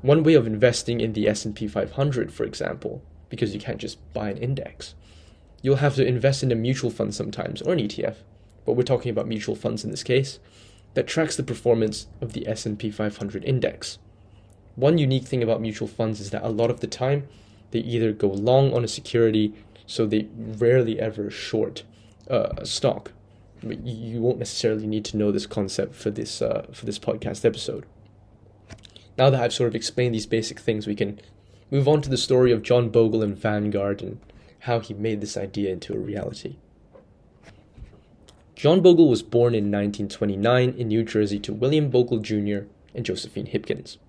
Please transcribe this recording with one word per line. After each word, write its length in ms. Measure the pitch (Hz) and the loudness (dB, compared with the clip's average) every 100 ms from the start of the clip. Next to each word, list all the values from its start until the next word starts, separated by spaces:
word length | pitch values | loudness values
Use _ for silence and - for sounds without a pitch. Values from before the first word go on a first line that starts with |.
One 220 | 127 151 | 4 4
way 100 | 160 | 6
of 120 | 156 113 | 6 4
investing 540 | 107 120 117 - 117 | 4 4 4 -2 -2
in 120 | 113 | -2
the 160 | 107 107 | 0 0
S 160 | 104 | 0
and 100 | 110 | -4
P 140 | 104 107 | -6 -6
five 240 | 104 98 | -4 -4
hundred, 400 | - 143 131 - | -2 0 0 -4
for 120 | - | -4
example, 580 | 110 - - - - 113 - - - | -6 -4 -6 -6 -8 -10 -16 -20 -14
because 260 | 123 110 | -4 -4
you 60 | 101 | -4
can't 180 | - - | -8 -8
just 200 | 107 - - | -8 -12 -10
buy 180 | 113 107 | -6 -6
an 80 | 98 | -4
index, 560 | 117 135 - - - - - - - - - - | -4 -4 -6 -14 -18 -18 -20 -20 -20 -20 -20 -6
you'll 140 | 131 135 | 0 4
have 180 | 143 135 | 4 4
to 100 | 127 | 2
invest 360 | 123 135 135 | 4 2 2
in 80 | 135 | 0
a 60 | 113 | 0
mutual 340 | 117 131 120 | 0 0 -2
fund 240 | - 104 | -2 -4
sometimes, 480 | 104 107 107 - - | -4 -8 -6 -8 -6
or 100 | - | -2
an 80 | 175 | -2
E 80 | 160 | -2
T 160 | - | -4
F, 200 | - - - - - - | -6 -6 -20 -20 -20 -10
but 80 | - | -2
we're 100 | 120 | 0
talking 280 | 123 123 127 | 2 2 0
about 180 | 107 - | -4 -2
mutual 260 | 110 - | -4 -4
funds 300 | 107 117 110 | -4 -4 -4
in 60 | 107 | -6
this 140 | - | -8
case, 360 | - 127 135 - - - - - - | 0 0 0 -8 -20 -20 -20 -20 -6
that 120 | - 123 | -4 -2
tracks 300 | - 156 - | 0 0 -2
the 60 | |
performance 640 | 131 120 123 117 107 104 - - | -6 -2 2 4 2 -2 -12 -12
of 120 | 117 | -10
the 140 | - - | -8 -6
S 180 | 107 110 | -6 -4
and 120 | 104 | -4
P 120 | 110 | -6
five 260 | 104 107 104 | -4 -4 -4
hundred 280 | 101 101 | -8 -6
index. 540 | - 127 - - - - - _ - - - - - - | -2 0 0 -4 -14 -14 -20 _ -20 -20 -20 -20 -20 0
One 220 | 135 165 | 2 4
unique 260 | 139 131 | 2 0
thing 180 | 131 127 | 0 -2
about 180 | 113 110 | 0 0
mutual 280 | 110 107 110 | -2 -6 -8
funds 320 | - 113 104 | -4 -4 -4
is 100 | 101 | -6
that 140 | 104 | -6
a 40 | 117 | -4
lot 220 | 107 117 | 0 0
of 80 | 120 | 0
the 80 | 113 | -6
time, 400 | - 127 143 139 - - - - | -4 0 -2 -4 -16 -20 -20 -6
they 80 | 117 | -4
either 320 | 120 117 110 | -2 0 0
go 160 | 107 101 | 2 0
long 440 | 98 107 131 139 | 0 4 6 6
on 120 | 120 | 2
a 40 | 117 | -2
security, 640 | - - 117 113 107 107 - - - | -6 -2 2 4 4 0 -2 -20 -20
so 220 | - - 110 | -12 -2 0
they 220 | 107 107 - | 0 -2 -10
rarely 640 | 110 107 117 127 117 107 | -12 0 4 6 4 0
ever 280 | 107 104 104 | -4 -4 -8
short, 540 | - - 110 107 - - - - _ - | -8 -4 -2 -2 -4 -18 -20 -20 _ -4
uh, 200 | 123 - - | -2 -2 -6
a 80 | |
stock. 460 | - - 131 - - - - _ - - | -8 -2 0 -2 -8 -20 -20 _ -20 -16
But 180 | 107 - | -12 -10
y-, 120 | 120 | -10
you 300 | 110 113 117 | -10 -8 -2
won't 180 | 117 117 | 0 0
necessarily 480 | 117 - 117 110 107 | -6 -2 -2 0 -2
need 180 | 107 104 | -4 -4
to 100 | 107 | 0
know 160 | 104 | 0
this 140 | 101 - | 0 -2
concept 500 | - 98 - 98 - | -4 -4 -4 -6 -4
for 140 | 110 | -6
this, 300 | 104 110 - | -6 -8 -4
uh, 280 | 113 - - | -2 -4 -6
for 140 | - 117 | -12 -10
this 140 | 104 | -6
podcast 440 | - 110 110 - | -4 -4 -6 0
episode. 400 | 117 104 - - - - - _ - _ - _ - - - - - - | 0 0 -8 -8 -12 -20 -20 _ -20 _ -20 _ -20 -20 -20 -20 -16 2
Now 120 | 131 | 4
that 120 | 135 | 4
I've 100 | 120 | 0
sort 140 | - 120 | 0 -2
of 80 | |
explained 400 | 113 - - 123 | 0 -4 -2 0
these 120 | 110 107 | -2 -2
basic 340 | 113 110 - | -2 -2 -6
things, 260 | - 107 107 | -4 -2 -4
we 80 | |
can 260 | 104 101 104 - - _ - _ | -4 -4 -6 -18 -20 _ -20 _
move 160 | 139 139 | 2 4
on 120 | 151 | 4
to 60 | 139 | 2
the 80 | 127 | -2
story 360 | - 127 127 | 2 4 6
of 100 | 117 | 4
John 260 | - 123 117 | 4 2 4
Bogle 360 | 117 113 110 | 4 4 4
and 120 | 107 98 | 0 0
Vanguard 640 | 110 104 104 101 101 101 | -2 0 0 0 -2 -4
and 200 | 98 - - - - _ | -6 -12 -18 -20 -20 _
how 180 | - 117 | -2 -2
he 160 | 104 | -2
made 260 | 101 110 107 | -6 -4 -4
this 160 | 104 - | -4 -6
idea 360 | 98 101 101 | -6 -4 -4
into 200 | 92 - | -4 -6
a 60 | 110 | -8
reality. 580 | 101 104 - - - 139 _ _ _ - _ _ _ _ - - _ - - - _ _ - _ _ | -6 -6 -6 -8 -14 -14 _ _ _ -20 _ _ _ _ -20 -20 _ -20 -20 -20 _ _ -20 _ _
John 260 | - 143 185 | 0 4 8
Bogle 280 | 180 170 160 | 8 10 8
was 140 | 110 | 6
born 340 | - 120 120 117 | 2 4 4 4
in 160 | 101 | 2
nineteen 360 | 101 101 101 101 | 0 0 -2 -6
twenty-nine 640 | - 104 98 107 127 127 123 | -2 -2 0 2 4 2 0
in 80 | 117 | 0
New 160 | 107 | 0
Jersey 380 | 110 110 104 101 | 2 2 2 0
to 120 | 104 | -6
William 380 | 104 127 151 147 | -2 2 2 4
Bogle 280 | 123 120 117 | 4 4 0
Junior 500 | 107 107 104 101 101 _ _ | 0 -2 0 -4 -6 _ _
and 100 | - | -10
Josephine 440 | 113 90 - - 104 | -6 -6 -6 -10 -6
Hipkins. 480 | 110 - - - - | -6 -4 -8 -8 -20